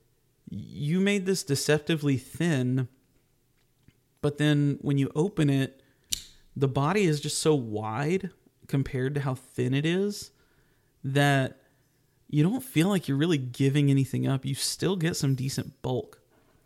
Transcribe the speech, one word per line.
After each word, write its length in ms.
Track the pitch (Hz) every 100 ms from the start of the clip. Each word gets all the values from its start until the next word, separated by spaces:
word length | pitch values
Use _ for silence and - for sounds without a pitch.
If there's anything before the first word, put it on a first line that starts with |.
| _ _ _ _ -
"You 500 | 101 - 73 143 180
made 260 | 196 202 185
this 160 | 190
deceptively 720 | - 139 - 151 - 160 143 131
thin, 720 | - - 170 139 123 131 123 _ _ _ _ _ _ _ _ _ _ _ _ _
but 160 | 147 143
then 400 | 151 147 143 139
when 160 | - 139
you 120 | 135
open 360 | 151 151 151 147
it, 320 | 139 135 - _ _ _ - - - _ 131
the 120 | 135
body 360 | 131 147 208
is 160 | 180 147
just 180 | 147 -
so 160 | 160
wide 760 | 151 113 104 107 110 147 190 190 - _ _ -
compared 480 | 139 135 127 131
to 60 | 147
how 140 | 135
thin 400 | 127 - - 127
it 100 | 139
is 460 | 156 180 202 202 - _ _ _ _ _ _ _
that 540 | 135 139 143 139 127 - _ _ _ _ _ _ -
you 140 | 147
don't 200 | 165 254
feel 260 | - 151 180
like 200 | 196 -
you're 80 | 139
really 220 | 165 151
giving 520 | 127 - 135 143 143
anything 360 | 139 131 127 131
up. 180 | 135
You 100 | 135
still 420 | 139 - - 143 190
get 200 | 160 -
some 180 | 139
decent 480 | 127 127 - - -
bulk." 400 | 127 123 - - _ _ _ _